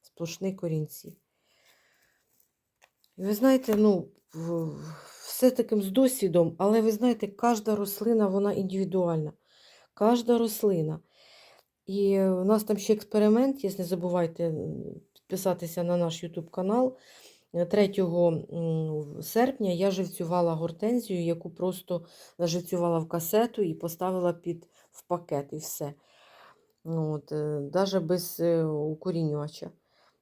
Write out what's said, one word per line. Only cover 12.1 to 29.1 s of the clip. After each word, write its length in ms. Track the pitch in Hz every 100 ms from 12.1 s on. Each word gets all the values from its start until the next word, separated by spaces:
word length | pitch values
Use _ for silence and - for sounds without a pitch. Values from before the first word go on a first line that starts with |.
| 196
у 220 | 190 185
нас 200 | 190 214
там 140 | 214 208
ще 160 | -
експеримент 720 | 214 - 214 214 226 269 269
є, 80 | 196 185
не 60 |
забувайте, 600 | 175 180 180 175 165 165
м, 520 | 170 160 92 143 - - _
підписатися 680 | _ _ 190 190 175 170 175
на 140 | 175 175
наш 260 | 170 165
YouTube 260 | 170 170 165
канал. 480 | - 185 233 254 254 - - - _ _
Е, 120 | 170 175
третього, 640 | 202 196 196 180 175 170
м, 960 | 160 - 170 165 160 156 151 147 151
серпня 480 | 165 220 254 269 196
я 200 | 175 196
живцювала 600 | 190 190 - 165 180 170
гортензію, 720 | 160 165 165 214 240 233 180
яку 260 | 170 170 170
просто 560 | 165 185 185 - 180 165 - - -
наживцювала 640 | 170 170 180 180 175 165
в 100 | 160
касету 520 | 170 165 214 233 226
і 120 | 185
поставила 600 | 160 170 165 185 185 175
під, 340 | 170 170 170 _ _ _
в 100 | -
пакет, 480 | _ 175 165 143 139
і 60 | 151
все. 360 | - - 147 147 _ _ - - - _ _ _
От, 480 | 165 165 156 151 -
е, 280 | 151 151 147
даже 400 | 143 175 196 190
без, 400 | 160 180 175 -
е, 240 | 170 165 160
укорінювача. 1040 | 151 151 156 185